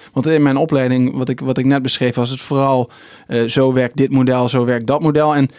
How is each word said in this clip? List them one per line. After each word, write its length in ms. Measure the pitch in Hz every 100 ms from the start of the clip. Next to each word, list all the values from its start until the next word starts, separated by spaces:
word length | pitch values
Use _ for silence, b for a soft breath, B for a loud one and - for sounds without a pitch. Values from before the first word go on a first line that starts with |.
| b
Want 140 | - 135
in 140 | 156
mijn 160 | 143 135
opleiding, 580 | 156 147 127 127 127 135
wat 140 | 127
ik, 100 | 127
wat 180 | 135 131
ik 80 | 131
net 160 | 139
beschreef, 340 | 131 - 127 123
was 140 | 120
het 120 | 131
vooral, 500 | - 139 135 131 123 B B B B
eh, 160 | 120
zo 300 | 117 135 131
werkt 240 | 131 123 131
dit 140 | 135
model, 380 | 135 127 127 123
zo 160 | 131 120
werkt 220 | 120 113
dat 140 | 147
model. 340 | 160 147 151 147
En, 140 | 135